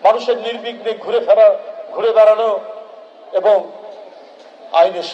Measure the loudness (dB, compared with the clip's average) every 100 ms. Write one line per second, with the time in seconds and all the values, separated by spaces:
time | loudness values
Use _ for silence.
0 | 2 0 -2 -4 -4 -10 -12 -10 -8 -8
1 | -4 -4 2 6 6 4 -6 -16 -14 -4
2 | -2 4 4 4 0 -4 -8 -18 -20 -20
3 | -20 -20 -8 -2 0 0 -2 -16 -20 -20
4 | -20 -20 -20 -20 -20 -20 -6 0 0 0
5 | -8